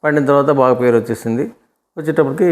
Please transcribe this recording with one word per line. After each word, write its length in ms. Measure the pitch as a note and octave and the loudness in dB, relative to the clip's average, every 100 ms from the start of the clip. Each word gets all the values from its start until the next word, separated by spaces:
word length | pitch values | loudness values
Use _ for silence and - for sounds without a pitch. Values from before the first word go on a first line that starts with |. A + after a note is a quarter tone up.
పండిన 220 | D3+ D3+ C3+ | 0 0 2
తర్వాత 200 | C#3+ C#3 | 2 2
బాగా 280 | C#3 B2+ | 2 2
పేరు 240 | B2 B2 A#2 | 2 2 0
వచ్చేసింది. 540 | A2+ A2+ A#2 A2+ G3+ - _ _ _ - | 0 -6 -4 -6 -6 -10 _ _ _ -10
వచ్చేటప్పటికి 480 | D#3 D3+ C#3 C#3+ F3+ | -6 -2 -2 0 0